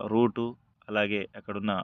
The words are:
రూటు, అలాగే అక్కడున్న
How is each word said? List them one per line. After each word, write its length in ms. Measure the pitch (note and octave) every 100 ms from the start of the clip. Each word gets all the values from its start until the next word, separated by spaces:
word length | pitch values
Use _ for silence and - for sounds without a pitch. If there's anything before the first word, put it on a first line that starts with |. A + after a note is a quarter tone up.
| G#2
రూటు, 380 | A2+ A#2+ A2+ A#2 B2 _ _ -
అలాగే 320 | G#2+ G#2 G#2 F#2+ G#2
అక్కడున్న 360 | - G2+ G#2 F#2+